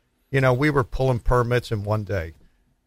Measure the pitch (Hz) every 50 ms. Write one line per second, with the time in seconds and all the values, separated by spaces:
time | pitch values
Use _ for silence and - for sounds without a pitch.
0 | _ _ _ _ _ _ 131 135 135 131 123 120 147 156 139 139 123 - - -
1 | 131 131 123 110 - - 123 123 120 117 123 123 - - 117 101 101 104 107 107
2 | 104 95 104 92 80 82 76 - - _ _ _ _ _ _ _ _